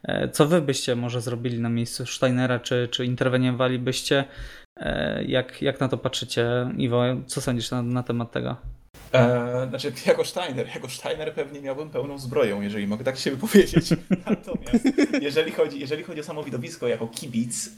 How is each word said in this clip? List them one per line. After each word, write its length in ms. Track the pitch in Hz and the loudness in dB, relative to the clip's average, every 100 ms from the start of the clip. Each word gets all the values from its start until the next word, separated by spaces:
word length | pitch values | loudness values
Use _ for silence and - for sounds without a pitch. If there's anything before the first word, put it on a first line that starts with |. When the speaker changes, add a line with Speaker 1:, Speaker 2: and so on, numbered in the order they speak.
Speaker 1:
e, 260 | - 98 131 | -2 0 0
co 180 | - 147 | 4 4
wy 140 | 175 | 4
byście 360 | 143 131 - 120 | 2 -2 0 -2
może 240 | 120 120 | -2 -4
zrobili 400 | 117 120 120 117 | -4 -4 -4 -2
na 80 | 117 | 0
miejscu 380 | 117 120 - 123 | 0 -2 -6 -8
Steinera, 520 | - 131 123 127 123 | 0 2 2 2 0
czy, 300 | - 123 120 | 0 0 0
czy 140 | - | -2
interweniowalibyście? 1200 | 127 123 127 127 127 123 127 127 123 131 - 143 135 - - - - - | -2 0 2 4 2 2 2 2 0 -2 2 2 2 -8 -14 -14 -20 -8
E, 480 | - - - - | -4 -2 -2 -2
jak, 380 | - 131 123 - | 0 0 0 -2
jak 180 | 139 131 | -2 0
na 80 | 131 | 0
to 100 | 123 | 0
patrzycie, 720 | 123 - 120 - 117 123 123 - | -2 -4 -4 0 2 2 0 0
Iwo? 240 | 131 120 123 131 135 | 2 4 2 0 -4
Co 140 | - | -4
sądzisz 300 | 135 123 117 | -2 -2 -2
na, 120 | 127 | -2
na 200 | 120 123 | 0 -2
temat 300 | 123 120 117 | 0 -2 -2
tego? 240 | 127 123 - - - - - - | -4 -4 -6 -10 -14 -20 -20 2
Speaker 2:
E, 540 | 131 123 123 120 123 131 | 6 6 4 0 -2 -2
znaczy, 240 | 127 139 - 190 | -4 -6 -2 2
jako 180 | 165 | 4
Steiner, 420 | 151 - 180 131 - | 2 -2 -4 -4 -6
jako 140 | - 131 | -8 -10
Steiner 460 | - 147 156 156 | -8 -6 -4 -4
pewnie 260 | 156 139 143 | -4 -6 -6
miałbym 300 | 139 135 156 | -6 -6 -4
pełną 280 | 127 143 143 | -4 -4 -6
zbroję, 400 | 131 143 117 101 | -2 2 2 2
jeżeli 240 | 101 104 101 | -2 -2 -2
mogę 180 | 107 | -2
tak 140 | 127 - | -2 -2
się 120 | - | -2
wypowiedzieć. 600 | 139 220 202 180 170 - 165 - | -2 6 6 8 4 4 0 2
<laughs> 240 | 180 - | -2 0
Natomiast 540 | 208 - 175 - 240 269 254 285 - | -4 -2 -8 0 2 2 2 2 2
jeżeli 300 | 143 147 160 | 2 0 0
chodzi, 280 | - 156 143 | 2 0 0
jeżeli 220 | 139 156 | -6 -6
chodzi 180 | 165 156 | -6 -10
o 40 | |
samo 200 | 151 151 | -8 -8
widowisko 420 | 143 131 120 - 123 | -6 -6 -8 -4 -2
jako 180 | 113 113 | -2 -4
kibic, 640 | - 110 113 120 - - | -8 -4 -2 -2 -4 -8